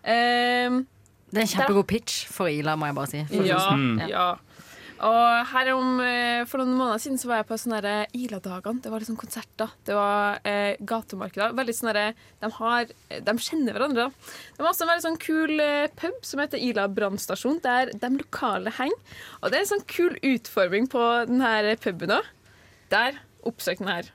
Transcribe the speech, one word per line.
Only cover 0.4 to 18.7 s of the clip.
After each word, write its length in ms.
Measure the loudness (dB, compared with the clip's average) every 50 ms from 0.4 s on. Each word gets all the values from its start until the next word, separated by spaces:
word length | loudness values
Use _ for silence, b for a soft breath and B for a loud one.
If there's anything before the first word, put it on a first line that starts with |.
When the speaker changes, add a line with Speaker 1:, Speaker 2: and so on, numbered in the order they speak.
| 2 2 2 2 2 2 2 0 -2 _ _ -20 -20 _ _ _ _ -4
Speaker 2:
Det 100 | 0 0
er 0 |
en 60 | 0
Speaker 1:
der 80 | 2 2
Speaker 2:
kjempegod 300 | 2 2 4 4 4 4 2
pitch 360 | -2 -2 -2 -4 -6 -6 -6 -8
for 160 | -4 -2 0
Ila, 280 | 0 0 0 0 0 0
må 80 | 0 -2
jeg 80 | -2 -2
bare 120 | -4 -4 -4
si. 120 | -4 -6 -4
For 180 | -2 0 2 2
Speaker 1:
Ja, 140 | 4 4
Speaker 2:
tusen. 400 | 4 4 4 4 4 2 2 2
Speaker 3:
Mm. 120 | 0 -2 -2
Speaker 1:
ja. 260 | 0 0 0 0 0 -4 -10 B B B B B B B B B B B 2
Og 400 | 4 6 6 6 6 6 4 0
her 260 | 2 0 2 2 4 2
om, 240 | 2 2 2 2 2
eh, 460 | 2 2 2 2 2 2 0 0 -2
for 120 | -2 -2 -2
noen 180 | 0 2 2
måneder 220 | 2 2 2 0 -2 -2
siden 140 | -4 -4 -4
så 60 | -2
var 80 | -2 -2 -2 0
jeg 40 |
på 100 | -2 -6 -6
sånne 220 | -4 -4 -4 -2
der, 220 | -2 -2 -2 -2 -2
eh, 20 | -4 -6
Ila-dagene. 680 | -6 -6 -6 -8 -8 -8 -8 -10 -6 -6 -6 -6 -6
Det 80 | -6 -6
var 100 | -6 -6
liksom 180 | -6 -6 -8
konserter, 520 | -8 -8 -10 -10 -10 -12 _ _ -6 -6 -6 -6 _ _
det 100 | -2 0
var, 460 | 2 2 2 2 2 2 0 -2 -2 _
eh, 320 | -2 0 0 0 0 -2
gatemarkeder. 760 | -4 -4 -4 -4 -4 -4 -8 -10 -8 -8 -8 -2 -2 -2 0 0
Veldig 220 | -2 -2 -2 -2
sånne 180 | -2 -2 0 0
der, 200 | 2 0 0 -2 b b b b b
de 80 | -8 -8
har, 360 | -6 -2 0 2 2 2 0
de 460 | -2 -8 _ -14 _ -12 -4 -2 0 0
kjenner 400 | 0 -2 -4 -2 0 0 0 0
hverandre, 220 | 0 0 0 2
da. 140 | 0 0 -2 -4 B B B B B B B B
De 60 | 0 0
har 80 | 0
også 100 | 0 2 2
en 40 |
veldig 160 | 2 2 2 0
sånn 160 | -2 -4 -4
kul, 400 | -2 0 2 2 2 2 2 2
eh, 280 | 2 2 2 0 0 -2 -4
pub 160 | -4 -6 -6 -6 -6 -12
som 160 | -8 -4 -4
heter 180 | -4 -2 -2 -2 -2
Ila 240 | 0 0 0 0
brannstasjon, 720 | 0 0 0 -2 -2 -2 -6 -4 -6 -6 -2 0 -2 -2 0
der 260 | 2 2 2 2 2
de 200 | 0 -4 -6 -2 0 0
lokale 540 | -2 -2 -6 -6 -4 -2 -2 -2 -2 -4 -6